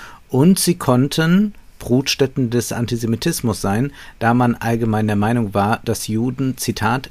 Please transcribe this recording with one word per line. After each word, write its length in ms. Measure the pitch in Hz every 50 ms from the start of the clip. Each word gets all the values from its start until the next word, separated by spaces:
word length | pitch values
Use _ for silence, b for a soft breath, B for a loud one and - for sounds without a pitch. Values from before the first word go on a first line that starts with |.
| B B B B B -
Und 300 | - 127 143 180 196 -
sie 160 | - 180 170
konnten 800 | - - - 123 123 131 143 - - 160 165 175 190 214 208 - - - - - -
Brutstätten 720 | - - 120 131 139 - - - 139 131 - 143 127 113
des 200 | 120 120 117 -
Antisemitismus 880 | - 123 120 107 123 113 120 110 113 - - - 170 - - 117 101 -
sein, 320 | - 98 98 110 131 143 B B B B B -
da 140 | 113 117 117
man 220 | 123 123 120 117
allgemein 520 | - - 117 117 113 120 113 110 110 107 107
der 80 | 104
Meinung 400 | 101 104 110 120 120 113 98 98
war, 240 | 101 98 104 117 - -
dass 240 | - 110 - - -
Juden, 480 | 107 110 117 131 127 127 135 131 127
Zitat, 540 | - - - 202 - - 110 120 135 - -